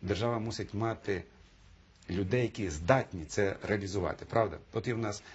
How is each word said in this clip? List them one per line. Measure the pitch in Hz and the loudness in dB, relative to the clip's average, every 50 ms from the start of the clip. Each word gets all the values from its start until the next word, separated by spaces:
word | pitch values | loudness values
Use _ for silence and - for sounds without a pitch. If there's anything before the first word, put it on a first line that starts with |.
держава | - 92 101 90 113 120 120 110 | -2 0 0 2 2 0 0 0
мусить | 107 113 104 - 98 - - | -2 -4 -4 -6 -6 -6 -4
мати | 101 113 113 110 - - 104 98 87 87 - - - - - - - - - - - - - - - - - | -2 -2 -2 -2 -2 -2 -2 -2 -2 -4 -8 -16 -20 -20 -20 -20 -20 -20 -20 -20 -20 -20 -20 -20 -14 -8 -4
людей, | 90 95 98 92 117 123 | -2 0 2 2 2 2
які | 117 110 - 110 101 87 | 2 2 0 -2 -2 -2
здатні | 76 76 85 87 131 131 113 - - 87 80 | -2 2 4 6 6 6 4 0 -6 -8 -8
це | - - 104 101 95 - - - | -2 0 2 2 2 0 -2 -2
реалізувати, | 92 104 101 98 92 95 98 87 78 - - - | 0 0 0 0 -2 -2 0 0 0 -2 -4 -6
правда? | - - 113 110 98 78 - - - - | 0 2 2 2 2 0 -6 -10 -6 -6
От | 113 - | -4 -2
є | 127 117 | 0 0
в | |
нас | 113 113 104 101 - - - | 0 -2 -2 -4 -6 -10 -16